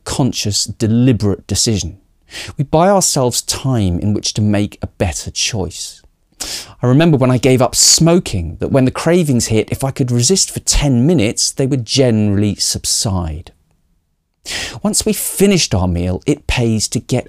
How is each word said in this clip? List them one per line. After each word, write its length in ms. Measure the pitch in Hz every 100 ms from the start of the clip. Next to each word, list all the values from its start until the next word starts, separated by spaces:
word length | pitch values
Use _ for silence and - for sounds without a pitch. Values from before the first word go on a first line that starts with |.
| -
conscious, 600 | - 127 - 107 98 -
deliberate 800 | - 110 117 127 107 104 92 -
decision. 540 | 101 - 104 82 92 _ _ _ - - -
We 60 |
buy 260 | 135 160 185
ourselves 520 | 196 - 147 127 -
time 580 | - - 135 123 95 85
in 140 | 104
which 200 | 101 -
to 80 | -
make 380 | 107 101 104 -
a 60 | -
better 420 | - 98 - -
choice. 720 | - - 110 85 - - - _ _ _ - - - - -
I 60 | 123
remember 280 | 135 170 139
when 160 | 131
I 60 | 127
gave 240 | 135 127
up 140 | 127 -
smoking, 840 | - - 160 170 - 95 82 -
that 140 | 80
when 140 | 131 127
the 60 |
cravings 560 | - 165 180 151 123 -
hit, 240 | 110 -
if 120 | -
I 80 | 135
could 200 | - 127
resist 400 | 120 120 190 -
for 80 | -
ten 440 | - - 147 120 135
minutes, 460 | 175 104 - -
they 160 | - 131
would 180 | 139 110
generally 720 | - 127 110 104 101 104 -
subside. 960 | - - - - 113 95 82 78 - _ _ _ _ _ _ _ _ _ - - - -
Once 240 | 208 - 220
we've 100 | 208
finished 580 | - - 196 190 -
our 140 | 98 90
meal, 340 | 85 90 90 -
it 220 | 151 -
pays 420 | - 117 110 -
to 100 | 127
get 280 | - 123